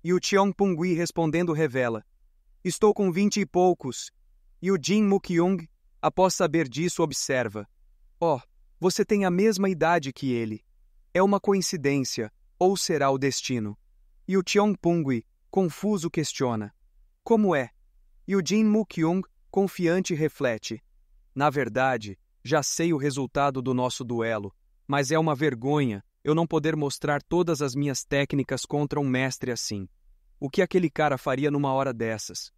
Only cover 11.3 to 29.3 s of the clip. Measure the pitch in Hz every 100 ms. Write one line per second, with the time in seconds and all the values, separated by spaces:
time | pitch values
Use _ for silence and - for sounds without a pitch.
11.3 | 202 - 196 175 180 139 143 127 - 107
12.3 | _ _ _ 180 196 - 156 139 135 135
13.3 | - - 123 107 104 _ _ _ _ -
14.3 | 190 180 202 208 190 170 170 139 120 -
15.3 | _ _ 190 180 - 202 202 165 - 147
16.3 | - 131 113 104 _ _ _ _ _ -
17.3 | 226 202 151 120 _ _ _ _ _ -
18.3 | 196 160 214 214 214 214 - 160 185 180
19.3 | _ _ 196 196 - 170 180 185 156 151
20.3 | - 131 110 - 110 _ _ _ _ _
21.3 | 135 147 143 117 117 131 123 104 95 _
22.3 | _ 123 151 139 - 170 151 143 135 127
23.3 | 143 143 135 127 127 127 - 120 120 113
24.3 | 110 101 _ _ _ - 139 135 160 160
25.3 | 135 151 120 131 151 131 101 _ _ -
26.3 | 160 165 160 156 156 143 - 147 143 _
27.3 | 170 170 147 143 127 143 127 - 139 143
28.3 | 143 131 131 - 147 147 147 139 127 131